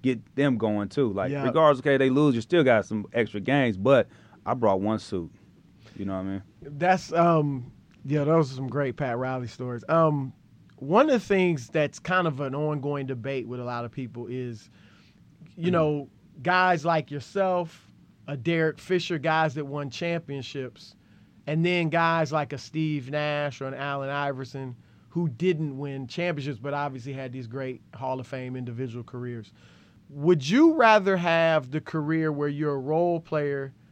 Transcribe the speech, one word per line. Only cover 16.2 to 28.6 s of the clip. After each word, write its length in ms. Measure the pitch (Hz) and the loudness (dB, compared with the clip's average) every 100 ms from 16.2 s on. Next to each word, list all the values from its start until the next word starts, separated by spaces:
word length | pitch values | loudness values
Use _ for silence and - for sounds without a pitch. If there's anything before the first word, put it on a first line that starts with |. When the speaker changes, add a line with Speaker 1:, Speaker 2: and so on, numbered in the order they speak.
| - - | -20 -8
Speaker 2:
guys 420 | 135 185 185 175 | 0 4 4 4
like 280 | 156 165 135 | 2 0 0
yourself, 760 | 143 - 196 190 180 165 - _ - _ _ - | -10 -8 -2 0 0 -2 -10 _ -20 _ _ -12
a 100 | 143 | -6
Derek 440 | 117 165 160 147 | -2 0 0 -2
Fisher, 380 | - 180 - 165 | -2 -2 0 -2
guys 360 | 147 160 160 | 0 2 2
that 100 | 139 | 0
won 260 | 139 143 143 | -6 -6 -8
championships, 1080 | - 170 170 165 139 127 143 127 - - _ _ - - _ - | -6 -4 -4 -6 -10 -8 -8 -10 -12 -20 _ _ -20 -20 _ -4
and 180 | 156 175 | 0 2
then 220 | 175 165 | 2 2
guys 420 | 170 165 165 151 | 2 2 2 0
like 220 | 156 143 | -2 -4
a 60 | 139 | -8
Steve 520 | - 156 156 151 127 | -8 -4 -2 -2 -4
Nash 500 | 147 147 147 147 123 | -4 -2 -2 -4 -6
or 60 | 135 | -10
an 80 | |
Allen 340 | 131 139 139 135 | -6 -6 -6 -4
Iverson 680 | 143 143 131 127 135 135 123 - - _ | -4 -4 -4 -8 -10 -12 -12 -20 -20 _
who 200 | 170 170 | -4 -4
didn't 480 | 117 180 156 156 135 | 0 0 0 -2 -6
win 300 | 143 135 127 | -8 -8 -10
championships 540 | - 175 151 135 120 | -4 -4 -4 -6 -8
but 120 | 135 | -6
obviously 400 | 143 143 131 123 | -4 -4 -6 -12
had 200 | 135 131 | -10 -10
these 160 | 127 117 | -10 -10
great 340 | 131 131 127 _ | -8 -8 -10 _
Hall 260 | - 131 131 | -10 -6 -6
of 80 | 123 | -8
Fame 260 | 131 127 | -10 -10
individual 480 | 127 | -10